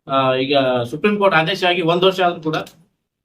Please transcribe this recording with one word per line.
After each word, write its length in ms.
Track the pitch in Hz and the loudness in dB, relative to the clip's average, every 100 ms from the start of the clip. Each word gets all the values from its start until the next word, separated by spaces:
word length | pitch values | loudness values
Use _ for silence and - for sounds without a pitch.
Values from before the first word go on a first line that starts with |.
| - | -4
ಆ, 260 | 135 131 | -2 0
ಈಗ 220 | 131 135 143 131 127 120 | 0 0 0 2 -2 -4
ಸುಪ್ರೀಂ 280 | 151 214 202 | -2 -2 2
ಕೋರ್ಟ್ 180 | 196 160 | 2 2
ಆದೇಶ 280 | 160 185 | 0 0
ಆಗಿ 180 | 180 175 | 0 0
ಒಂದು 240 | 165 175 185 | 0 2 2
ವರ್ಷ 140 | 185 | 2
ಆದ್ರೂ 200 | 175 170 | -2 -2
ಕೂಡ 160 | 156 165 196 - _ _ _ _ | -6 -6 -8 -18 _ _ _ _